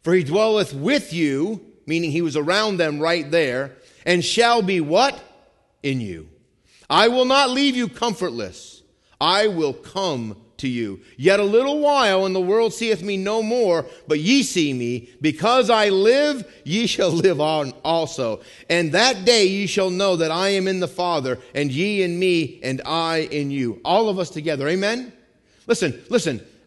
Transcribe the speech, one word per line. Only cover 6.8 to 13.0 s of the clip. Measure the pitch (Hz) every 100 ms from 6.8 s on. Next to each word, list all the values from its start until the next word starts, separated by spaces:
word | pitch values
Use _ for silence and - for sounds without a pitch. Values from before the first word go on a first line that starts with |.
| _
I | 156 226
will | 247
not | 254 269 269
leave | 254 285
you | 247 226
comfortless. | - 233 196 180 117 98 - - - _ _ _ _
I | 156 196 214
will | 170 147
come | 131 - 190 190 131 113 101 _ -
to | 135
you. | 120 107 95 - -
Yet | 151 202
a |
little | 202 220 277 302
while, | 294 285 220 190
and | 190
the | 185
world | 180 214 226
seeth | - 226 190